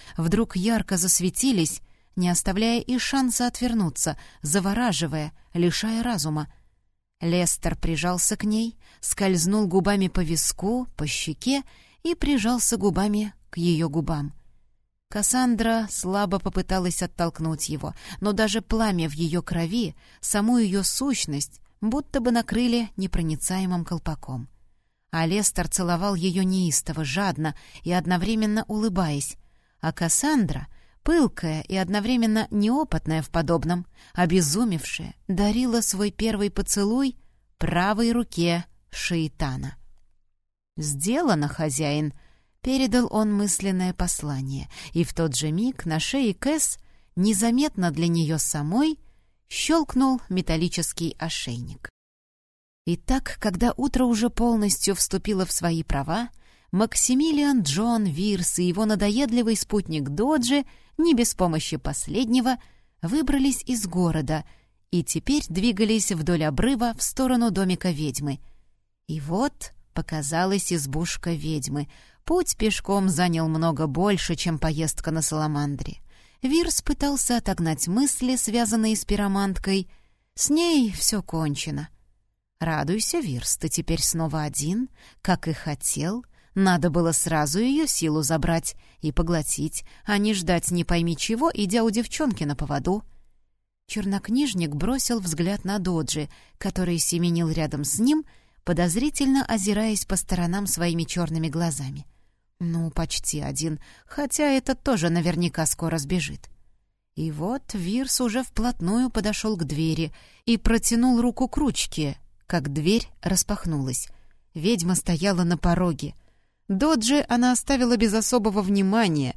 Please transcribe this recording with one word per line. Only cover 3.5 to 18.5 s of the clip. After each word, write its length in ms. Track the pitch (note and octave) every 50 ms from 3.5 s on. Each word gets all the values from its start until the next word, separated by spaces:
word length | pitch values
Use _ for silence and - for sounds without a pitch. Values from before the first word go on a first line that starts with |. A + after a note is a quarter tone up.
| - - A#3 B3 A#3 A3 F#3+ D#3+ - - - E3 D3 - - - - - -
завораживая, 880 | D3 D#3 G3+ F3+ G3 G3+ A3+ B3 A#3 F3 C#3 E3 D3 D3+ D#3 D3+ D3+ - - - - -
лишая 500 | F3 E3+ F3 E3+ - - A3 A3+ A3+ A#3
разума. 420 | A#3+ A#3 F3 C#3+ D#3+ D3+ D3+ D3 - - - _ _ _ _ _ _ _ _ _ _ _ _
Лестер 540 | - E3+ E3+ F3+ F3 F3 - - - E3 E3
прижался 640 | - - D#3+ E3 D3 E3 F3 F3+ F3+ - - G#3+
к 80 | - -
ней, 340 | G#3+ G#3+ A3 A3+ A3+ - - - - - _
скользнул 680 | - - - - G3+ F#3+ F#3 E3+ D#3+ F3+ G3+ G#3+ G#3+
губами 400 | F#3 E3+ F#3+ E3+ G3+ G3+ G3 F#3+
по 140 | F3 - F#3
виску, 680 | F3+ D#3 E3+ D#3 - - - - F3 G3 A#3 B3+ B3 - -
по 120 | - D3+ D3
щеке 560 | - - - D#3+ D3 - - B3 C4+ C#4 C4+ - - - - _ _ _ _
и 100 | D#4+ E4+
прижался 640 | - - C#4 C#4+ B3 G3 A3+ B3 A#3+ - - A3+
губами 580 | F#3+ F#3 G3+ D#3 F3 G3 G#3 G#3 G#3 G#3+ G#3 - - - -
к 60 | -
её 320 | E3+ E3+ F3 E3+ D#3 E3 D#3+
губам. 440 | C#3+ E3 D3 - D#3+ D3 C#3+ D3 - - - - - - _ _ _ _ _ _ _ _ _ _
Кассандра 800 | - G#3 G#3 - - B3+ B3+ B3 A#3 G#3 A3+ A3+ A3+ A3+ A3 G3+
слабо 480 | - - - F3+ F#3 G3+ G3+ F#3 F#3+ F#3+
попыталась 640 | - G3 - F#3+ F3+ - F#3+ F#3+ F3+ F3+ E3+ - F3+
оттолкнуть 680 | F3 - - F3 E3+ E3 - D#3+ D#3+ D#3+ D3 - -
его, 240 | D3+ C#3+ D3 D#3 - - - - - -
но 100 | - G#3
даже 320 | G#3 G#3 A3 G#3+